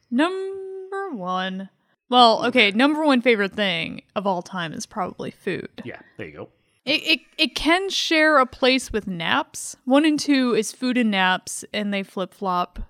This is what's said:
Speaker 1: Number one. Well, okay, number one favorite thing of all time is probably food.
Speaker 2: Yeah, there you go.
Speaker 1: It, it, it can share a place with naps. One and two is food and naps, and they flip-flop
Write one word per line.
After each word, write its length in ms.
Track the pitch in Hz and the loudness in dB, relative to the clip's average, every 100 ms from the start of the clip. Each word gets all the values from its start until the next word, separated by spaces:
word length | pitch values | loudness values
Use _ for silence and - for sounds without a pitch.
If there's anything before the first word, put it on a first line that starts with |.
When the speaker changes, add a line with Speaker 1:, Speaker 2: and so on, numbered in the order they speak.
| - | -6
Speaker 1:
Number 1040 | 240 330 381 381 392 381 381 381 392 392 | 0 0 -2 -8 -8 -10 -12 -10 -8 -8
one. 580 | 240 180 185 190 190 190 _ _ _ - | -8 -4 -4 -4 -6 -12 _ _ _ 0
Well, 380 | 247 240 214 240 | 6 6 6 2
okay, 240 | 247 208 | 4 4
number 340 | 202 285 302 | 4 2 4
one 160 | 311 262 | 4 4
favorite 320 | 254 220 196 | 4 2 2
thing 480 | - 196 170 165 - - | 0 -2 -2 -4 -10 -8
of 140 | - 196 | -4 -2
all 120 | 180 | -2
time 320 | - 185 165 | -4 -8 -8
is 140 | - - | -8 -12
probably 460 | 220 180 - - | -6 -8 -6 -12
food. 360 | - - 165 - - | -8 -6 -6 -8 -14
Speaker 2:
Yeah, 140 | 120 - - - | -16 -16 -20 -16
there 100 | 85 | -14
you 40 | |
go. 140 | 73 110 _ _ _ | -14 -16 _ _ _
Speaker 1:
It, 180 | 254 302 | -4 -4
it, 160 | 302 320 _ - | 0 -2 _ -4
it 180 | 311 - | -2 -2
can 340 | 285 349 392 | 0 0 0
share 480 | - - 320 311 294 | -4 0 2 4 4
a 80 | 254 | 2
place 460 | - 254 262 - | 0 2 2 -2
with 160 | 220 202 | -8 -6
naps. 680 | 175 165 254 311 - - - - | -6 -2 -2 -2 -10 -14 -12 2
One 180 | 277 | 4
and 120 | 311 294 | 4 0
two 380 | 285 277 247 | 2 2 2
is 160 | 220 214 | 0 -2
food 260 | - 254 247 | -4 -2 0
and 120 | 226 | 0
naps, 540 | 196 185 185 - - - | 2 2 0 -4 -12 -8
and 180 | 208 208 | -6 -4
they 120 | 202 | -4
flip-flop 760 | 196 - 185 - 196 180 180 - - | -6 -8 -8 -6 -4 -2 -2 -6 -16